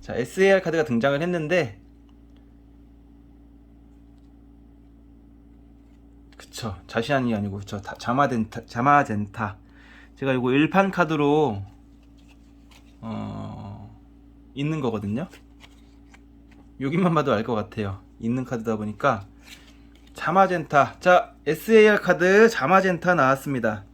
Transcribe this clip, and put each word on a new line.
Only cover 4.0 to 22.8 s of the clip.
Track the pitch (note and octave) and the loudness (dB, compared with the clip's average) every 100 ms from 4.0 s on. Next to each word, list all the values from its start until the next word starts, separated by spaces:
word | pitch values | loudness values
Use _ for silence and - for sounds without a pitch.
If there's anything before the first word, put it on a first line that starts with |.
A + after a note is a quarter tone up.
| - - - - - - - - - - - - - - - - - - - - - - - - | -20 -20 -20 -20 -20 -20 -20 -20 -20 -20 -20 -20 -20 -20 -20 -20 -20 -20 -20 -20 -20 -20 -20 -20
그쵸, | - - A#2 F#2+ - | -20 -12 -12 -12 -8
자시안이 | A2+ A#2 C#3 B2 | -6 -2 0 0
아니고, | A2 G2+ G2 | -2 -4 -8
그쵸, | G2+ G#2 | -10 -12
다, | - - | -12 -12
자마젠타, | - B2 C#3+ A#2+ A2 - - | -6 0 0 0 -6 -8 -12
자마젠타. | A#2 B2+ C#3+ C#3 G#2+ G#2 - G#2+ - - - - - - - | -4 2 2 2 -4 -8 -6 -8 -8 -20 -20 -20 -20 -20 -10
제가 | C3+ | -4
요거 | C3 B2 | -2 0
일판 | C3+ D#3 F#3 G3 | 2 2 2 0
카드로, | F#3 E3+ D#3 C#3+ D3 D3 G2+ G2 - - - - - - - - - - - - - | 0 0 2 2 2 0 -2 -10 -18 -20 -20 -20 -20 -20 -20 -20 -20 -20 -20 -20 -18
어, | A2+ G#2+ G#2 G#2 G#2 G#2 G#2 G#2 G#2+ - - - - - - | -12 -10 -8 -10 -12 -14 -14 -16 -18 -20 -20 -20 -20 -20 -20
있는 | B2+ D3 D#3 | -6 -4 -2
거거든요. | C3 A2 G2+ A2 F3 - - - - - - - - - - - - - - - | -4 -4 -6 -6 -8 -14 -20 -20 -20 -20 -20 -20 -20 -20 -20 -20 -20 -20 -20 -8
여기만 | C#3 D#3 F#3 | -4 0 2
봐도 | E3 C#3 | 2 2
알 | G#2+ | 0
것 | A2+ A2+ | 0 -4
같아요. | G2+ - G#2 F#2+ - - | -4 -6 -6 -8 -14 -10
있는 | A2+ B2 B2+ | -6 -4 -4
카드다 | B2 A2+ A2 | -6 -4 -4
보니까. | G#2+ G#2+ D3 A2+ G2 - - - - - - - - | -6 -4 -2 -2 -6 -20 -20 -20 -20 -20 -20 -20 -20
자마젠타. | - - F3+ F#3+ F3+ C#3+ D3+ C3+ - | -10 -2 2 2 2 0 2 2 0
자, | F#3 F3+ - - - | 4 4 2 -10 -6
에스에이알 | D#3 - A3 G#3+ G#3 | -6 4 6 8 6
카드 | - F3 F3+ G3 A3+ | 2 2 4 6 6
자마젠타 | - C3+ F#3+ | 4 2 4